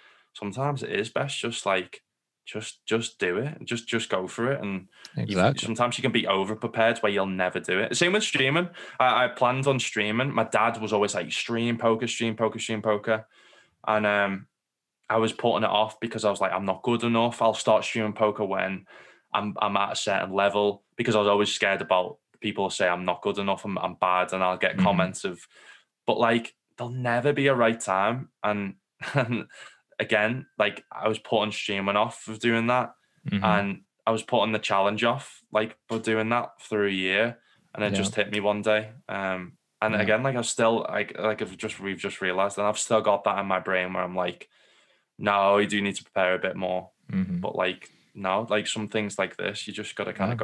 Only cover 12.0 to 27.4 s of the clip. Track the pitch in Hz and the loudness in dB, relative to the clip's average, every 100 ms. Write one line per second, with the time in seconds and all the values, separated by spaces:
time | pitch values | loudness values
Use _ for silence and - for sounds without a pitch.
12 | 120 - 117 110 110 113 - 110 110 104 | 0 -2 -4 0 -2 -2 -4 -2 0 0
13 | 117 110 - _ _ - _ _ - 107 | 0 -2 -4 _ _ -20 _ _ 0 2
14 | 104 104 98 98 - _ _ _ _ _ | 2 2 0 -2 -10 _ _ _ _ _
15 | - 113 113 - 120 87 101 104 107 - | -2 0 0 0 0 2 2 2 2 -2
16 | 117 110 104 98 95 90 98 92 117 117 | -6 -2 0 0 0 0 -2 -2 0 0
17 | 120 113 120 - 113 107 - 107 - 117 | 2 2 2 2 2 2 4 4 2 -2
18 | 107 98 107 104 98 95 95 95 - - | -2 2 2 2 -2 -2 -2 -4 -12 -20
19 | - _ _ 104 104 95 104 101 101 - | -20 _ _ -4 -2 -2 0 0 0 -2
20 | 104 95 95 98 101 101 104 98 _ - | 0 0 0 2 2 4 2 0 _ -4
21 | 117 107 104 104 101 - 101 95 90 92 | 2 4 4 4 2 2 2 0 2 2
22 | 90 - _ _ 107 95 95 - 90 87 | 2 -8 _ _ -6 -2 -4 0 0 2
23 | 90 90 101 101 98 95 101 92 90 85 | -2 -2 -2 -2 -2 -2 -4 -4 -6 -2
24 | 92 92 90 92 92 92 92 87 101 92 | 2 2 2 0 0 2 -2 2 2 4
25 | 95 92 95 87 - - - - _ _ | 0 -2 -8 -8 -16 -20 -20 -20 _ _
26 | - 107 117 120 113 _ _ - 120 127 | -2 2 4 2 -2 _ _ -12 -8 -4
27 | 123 120 139 143 | 0 0 2 2